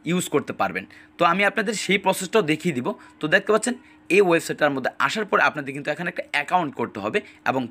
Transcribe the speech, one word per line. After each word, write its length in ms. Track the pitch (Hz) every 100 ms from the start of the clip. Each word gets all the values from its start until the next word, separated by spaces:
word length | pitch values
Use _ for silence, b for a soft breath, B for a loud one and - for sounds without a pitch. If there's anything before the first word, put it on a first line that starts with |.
ইউজ 240 | 147 180 170
করতে 240 | 147 -
পারবেন। 320 | 98 98 92 - B B -
তো 60 |
আমি 200 | 170 180
আপনাদের 300 | 202 226 208
সেই 240 | 208 - 196
প্রসেসটাও 440 | 196 185 180 226
দেখিয়ে 320 | 160 151 175
দিব। 180 | 127 135 - B -
তো 80 | 151
দেখতে 240 | 175 196
পাচ্ছেন 220 | 214 220 240 B B -
এই 120 | 180
ওয়েবসাইটটার 500 | 190 165 - 151 151
মধ্যে 200 | 135 120 -
আসার 260 | 135 208
পর 160 | 208 202
আপনাদের 340 | 139 151 139
কিন্তু 160 | 139 143
এখানে 180 | 147 175
একটা 120 | - -
অ্যাকাউন্ট 420 | 143 143 180 160
করতে 260 | - 113 110
হবে, 200 | 101 202 B B -
এবং 220 | 127 123